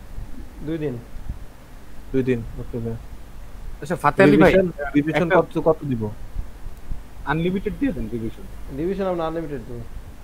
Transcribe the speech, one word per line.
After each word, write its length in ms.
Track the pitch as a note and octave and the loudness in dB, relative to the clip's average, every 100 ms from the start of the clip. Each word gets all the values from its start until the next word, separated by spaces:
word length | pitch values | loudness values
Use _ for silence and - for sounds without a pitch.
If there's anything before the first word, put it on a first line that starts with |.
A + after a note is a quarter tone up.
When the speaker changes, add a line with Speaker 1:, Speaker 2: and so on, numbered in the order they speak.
| - - - - - - D3+ | -12 -8 -8 -8 -10 -8 -6
Speaker 1:
দুই 120 | D#3+ | -2
দিন। 200 | D3+ A#2+ - - - - - - - - - - - | -2 -4 -8 -8 -8 -8 -10 -14 -16 -16 -12 -10 -2
Speaker 2:
দুই 120 | C3 | 0
দিন, 200 | B2+ A#2+ A2+ - | 2 0 -2 -8
ওকে 200 | A#2+ B2 | -6 -6
ভাইয়া। 160 | A2+ A2+ - - - - - - - - | -4 -6 -8 -12 -12 -12 -12 -10 -10 -8
Speaker 3:
আচ্ছা, 140 | D3 F3+ | -4 0
ফাতে 280 | D3 - | 4 8
আলী 140 | F#3+ C#3+ | 10 10
ভাই, 160 | F3 | 10
Speaker 2:
রিভিশন, 300 | F#3 F#3 D#3 C#3+ D3 | 8 4 0 0 2
revision 280 | D3 D3+ | 2 2
Speaker 3:
একটা 180 | E3+ F3+ | 4 4
Speaker 2:
কত, 180 | E3 E3 D#3 | 4 2 2
কত 120 | D#3+ | 2
দিব? 260 | D3 A#2+ G#2+ G#2+ - - - - - - - - - - - | 0 -2 -2 -6 -6 -4 -6 -8 -10 -8 -6 -6 -6 -8 -2
Speaker 3:
Unlimited 480 | D3+ E3+ G3 G#3 E3+ | 0 0 0 -2 0
দিয়ে 120 | C#4 | 0
দেন 180 | D#3 A2+ | 0 -4
রিভিশন। 640 | A#2 A2+ - - - - C3+ | -4 -6 -6 -10 -10 -8 -4
Speaker 1:
Revision 260 | E3+ F#3+ | -2 0
আমরা 240 | F#3+ F3 D#3+ | 0 0 -2
unlimited 340 | D#3+ D#3+ C#3+ A2+ | -2 -4 -6 -8
দেব। 120 | A#2+ A#2 - - - | -8 -8 -10 -12 -14